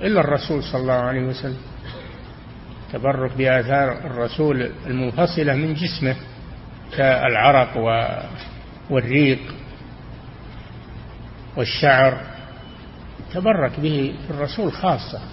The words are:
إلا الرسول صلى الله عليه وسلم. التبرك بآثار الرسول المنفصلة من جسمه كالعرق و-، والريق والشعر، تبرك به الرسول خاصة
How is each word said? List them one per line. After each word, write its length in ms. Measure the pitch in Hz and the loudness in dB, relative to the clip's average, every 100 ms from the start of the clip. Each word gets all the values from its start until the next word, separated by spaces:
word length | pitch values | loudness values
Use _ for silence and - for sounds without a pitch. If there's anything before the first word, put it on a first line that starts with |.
إلا 180 | 196 202 | 2 4
الرسول 440 | 147 143 - 151 | 4 0 0 -4
صلى 180 | - 131 | -2 -2
الله 120 | 127 | 0
عليه 280 | 127 123 131 | 2 2 0
وسلم. 360 | 127 127 139 131 - - - - - - - - - - - - - | -2 -4 -6 -8 -10 -14 -12 -12 -14 -16 -16 -16 -16 -16 -16 -16 -10
التبرك 440 | 120 131 131 131 131 | -2 0 2 0 2
بآثار 540 | 131 127 120 139 135 120 147 | 4 4 4 4 2 0 -6
الرسول 640 | 123 120 - 151 131 120 - - | -4 -2 2 2 2 0 -4 -4
المنفصلة 680 | 127 127 123 175 165 147 135 | -2 0 2 2 2 2 2
من 180 | 156 | 0
جسمه 420 | 151 175 - 131 - - - - - - - - - | -2 -4 0 -2 -2 -8 -16 -16 -16 -16 -16 -10 2
كالعرق 800 | 135 127 131 110 127 139 120 120 | 4 4 4 6 8 8 6 2
و-، 1160 | 113 113 - - - - - - - - - | 2 2 2 -2 -8 -10 -12 -14 -16 -16 0
والريق 460 | 135 117 139 143 131 - - - - - - - - - - - - - - - - - - - - - - | 0 4 6 6 4 -2 -12 -14 -16 -16 -16 -14 -14 -14 -16 -16 -14 -16 -16 -14 -14 -14 -14 -16 -16 -10 -4
والشعر، 640 | 117 - 147 131 131 127 - - - - - - - - - - - | -2 2 6 8 8 6 -6 -14 -14 -16 -16 -16 -16 -16 -16 -16 -8
تبرك 460 | 180 190 196 131 - | 0 2 4 2 2
به 340 | 151 147 135 - - | 0 2 0 -2 -8
الرسول 420 | 147 143 - 185 | -4 -4 0 -2
خاصة 480 | - 185 143 - 107 - | 0 2 2 -2 -10 -12